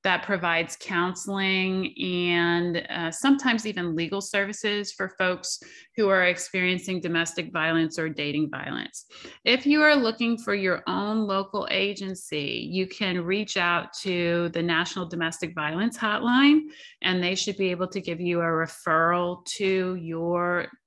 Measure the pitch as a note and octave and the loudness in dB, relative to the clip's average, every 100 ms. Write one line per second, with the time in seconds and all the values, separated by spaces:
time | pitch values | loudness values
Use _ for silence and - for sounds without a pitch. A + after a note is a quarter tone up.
0 | G3 F3+ - G3 E3+ E3 E3 - - F3 | 2 0 0 0 2 0 -2 -8 -4 0
1 | F3+ F#3 G3+ G3 F#3+ F#3+ F#3+ F#3+ F#3 - | 0 -2 -6 -2 0 2 2 0 -2 -4
2 | F#3 F3+ F3 F3 E3+ E3+ F3 E3+ - - | -2 0 2 2 2 2 0 -2 -4 -6
3 | E3 E3+ C4+ C#4 C4 A3+ G#3+ G3+ F3 D#3+ | -6 0 2 4 2 0 -2 -4 -4 -2
4 | E3 G3 G3 G3+ G3+ G#3 G#3+ G#3 G3+ - | -2 -4 -2 -2 -2 -2 -2 -2 -4 -6
5 | F#3+ - F#3 F3+ - - - - - - | -8 0 0 0 -6 -10 -12 -20 -12 0
6 | G3+ F#3+ F3+ F3 - F#3+ F3+ F3+ F#3 F#3 | 4 6 4 2 -4 0 0 0 -2 -4
7 | E3+ E3 E3 - D#3+ E3+ D#3+ E3 D#3+ E3+ | -2 -2 -2 -4 -6 -2 2 2 0 -2
8 | D#3+ D3+ D3 D3 D3+ C3+ - A#1+ - - | -4 -4 -2 -2 -2 -4 -6 -8 -8 -14
9 | - - - - - B3+ C#4+ D4+ D4+ D4 | -20 -20 -18 -4 2 2 4 6 8 6
10 | A3+ A3+ A#3 A3+ - G3+ F#3+ F3 - F#3 | 4 0 0 0 -2 0 2 0 -2 -2
11 | G#3 A3 G#3 G3 G3 G#3 - F#3+ G3 G3 | 0 0 0 0 -2 -4 -2 0 0 -4
12 | F#3+ F3+ - D3+ C#3 A#2+ B2 F3+ F#3 - | -8 -8 -6 -4 -4 -4 -2 -2 -2 -2
13 | G3 F3+ E3+ G3+ G#3 G3 F3 E3+ - - | -2 0 0 -2 -2 0 2 0 -2 -8
14 | G3 F3 F3 E3+ E3+ E3+ E3+ E3 F3 F#3 | -2 0 2 2 0 -2 2 2 0 -4
15 | E3+ E3+ E3 E3 E3 E3+ D3+ D#3+ A3+ A#3 | -6 -2 -4 -4 -8 -4 -2 0 -2 -2
16 | G#3+ G#3 A#3 B3 C#4 D#4 D4+ - - - | -2 0 2 6 8 6 4 -14 -20 -4
17 | F#3 F#3 F3+ F#3+ - G3 F#3 F3 F#3 G3 | 0 2 0 0 -2 0 0 0 -2 -4
18 | F3 E3+ F3 E3+ E3 D#3+ E3 - F3+ D#3+ | -6 -4 0 2 2 0 -2 -4 0 4
19 | E3 F3 F3 F3+ - - G3 F#3+ F#3 F#3 | 4 2 0 -4 -10 -2 0 2 0 -4
20 | E3 E3 E3+ F3 F3 F3 - - | -6 -4 -2 0 0 0 -4 -12